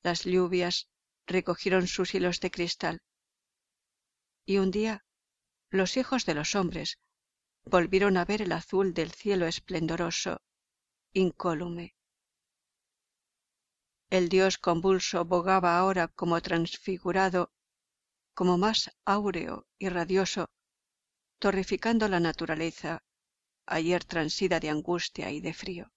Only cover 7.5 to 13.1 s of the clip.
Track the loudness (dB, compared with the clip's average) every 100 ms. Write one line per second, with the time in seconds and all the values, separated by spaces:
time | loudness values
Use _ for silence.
7.5 | _ 2 2 4 4 4 2 2 -2 -2
8.5 | -4 -2 0 0 0 -4 -4 -2 0 0
9.5 | -2 -6 -4 -2 -2 -2 -4 -4 -6 _
10.5 | _ _ _ _ _ _ 0 0 0 -2
11.5 | -2 -4 -8 -12 _ _ _ _ _ _
12.5 | _ _ _ _ _ _